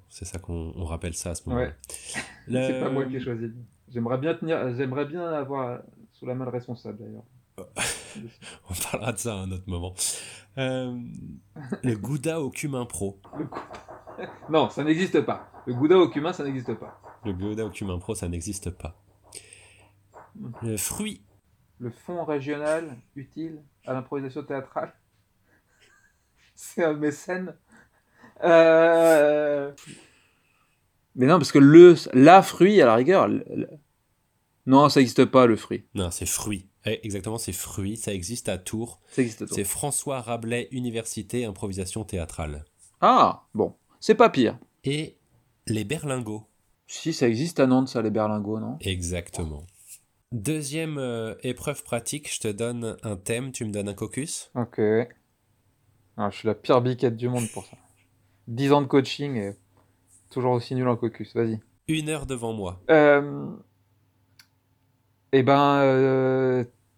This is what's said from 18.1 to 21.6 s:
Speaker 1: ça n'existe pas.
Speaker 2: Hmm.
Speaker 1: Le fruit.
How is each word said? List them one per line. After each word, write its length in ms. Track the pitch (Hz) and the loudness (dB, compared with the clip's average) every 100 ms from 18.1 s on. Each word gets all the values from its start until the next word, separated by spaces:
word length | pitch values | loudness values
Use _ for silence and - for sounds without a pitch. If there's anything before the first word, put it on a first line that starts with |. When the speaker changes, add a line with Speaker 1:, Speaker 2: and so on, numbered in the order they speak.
Speaker 1:
ça 120 | 107 87 | -8 -8
n'existe 420 | 85 104 98 87 | -8 -8 -10 -10
pas. 300 | - 80 - _ _ _ - - - _ _ _ _ _ - - | -12 -14 -16 _ _ _ -20 -20 -20 _ _ _ _ _ -20 -20
Speaker 2:
Hmm. 160 | - 127 117 | -18 -18 -12
Speaker 1:
Le 140 | 117 107 | -8 -6
fruit. 440 | - - 214 - _ _ _ _ | -8 -8 -10 -12 _ _ _ _